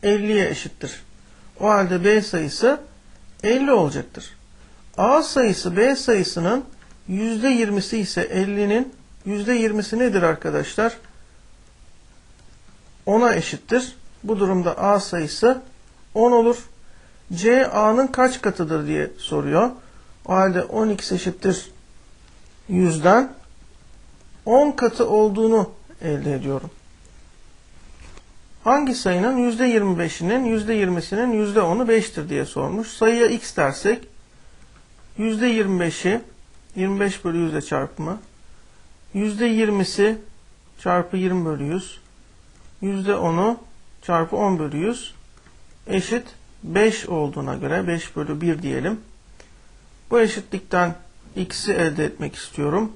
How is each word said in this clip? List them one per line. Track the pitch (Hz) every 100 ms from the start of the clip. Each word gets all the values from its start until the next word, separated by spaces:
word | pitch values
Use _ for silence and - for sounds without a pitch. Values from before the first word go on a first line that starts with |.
Elliye | 202 208 208 214 165
eşittir. | - - - 139 - - - - - - -
O | 202
halde | 208 185 180
B | 185 214
sayısı | 208 170 151 - 226 294 - - - - - -
elli | 208 254 277
olacaktır. | 240 151 139 - - - - - - - - - -
A | 214 285
sayısı | 311 277 233 185 180 175
B | 247 269
sayısının | - 214 175 - 170 247 - - - - -
yüzde | 185 226 220 262
yirmisi | 247 220 202 190 226
ise | 190 -
ellinin | - 190 196 202 208 214 262 - - - 190
yüzde | 208 208
yirmisi | 240 226 214 208 220
nedir | 247 196
arkadaşlar? | 170 156 165 147 147 - 226 - - - - - - - - _ - - - - - - - - - - - - -
Ona | 208 240 170
eşittir. | - - - 247 254 - - -
Bu | 208 214
durumda | 196 185 175 -
A | 190 202
sayısı | 190 175 151 - 233 254 - - - - -
on | 214 240
olur. | 240 233 240 - - - - - - -
C | 170 208 254 254
A'nın | 202 214 226 262
kaç | 262 254 254
katıdır | 214 - 160 160 147
diye | 151 147 -
soruyor. | - 151 143 156 240 247 - - - - -
O |
halde | 185 190 180
on | - 220 220
x | 196 -
eşittir | 180 185 - 196 180 - - - - - - - - - - -
yüzden | 180 180 160 165 220 262 - - - - - - - - - - - -
on | 247 294
katı | 277 233 226 240
olduğunu | 214 214 196 220 226 185 - - -
elde | 165 147 143
ediyorum. | 139 135 135 160 - - - - - - - - - - - - - - - - - - -
Hangi | 220 277 277 233
sayının | 196 180 220 262
yüzde | 240 226 254
yirmi | 226 196 170
beşinin, | 170 - 170 240 247
yüzde | 220 214
yirmisinin | 220 190 175 - 196 247
yüzde | 220 208 208
onu | 175 196 240
beştir | 226 220 - 156
diye | 139 135
sormuş. | - 139 190 220
Sayıya | - 220 233 233
x | 233 - -
dersek, | 143 131 202 240 - - - - - - - - - - - -
yüzde | 220 220 247
yirmi | 220 196 185
beşi | 170 - 180 226 - - - - - -
yirmi | 190 196
beş | 196 185 175
bölü | 170
yüz | 165
ile | 151
çarpımı, | 147 143 135 - 156 208 - - - - - - - - -
yüzde | 196 214 208 233
yirmisi | 220 220 202 185 - 208 220 - - - - - -
çarpı | 180 180 175 190
yirmi | 185 180 160
bölü | 147
yüz, | 143 180 - - - - - - - - - -
yüzde | 196 196 190 196
onu | 175 165 208 233 - - - -
çarpı | - 170 165 202
on | 202 180
bölü | 151 143
yüz | 185 240 - - - - - - - - -
eşit | 190 180 240 - - - -
beş | 160 180 220 220 -
olduğuna | 170 147 139 135 135
göre | 139 170 180
beş | 170 - -
bölü | 151 151
bir | 170 156
diyelim. | 139 131 147 220 - - - - - - - - - - -
Bu | 240
eşitlikten | 220 220 - 190 - 180 175 165 - - - -
x'i | 185 - 214
elde | 190 165 151 151
etmek | - 147 -
istiyorum. | - - 147 170 220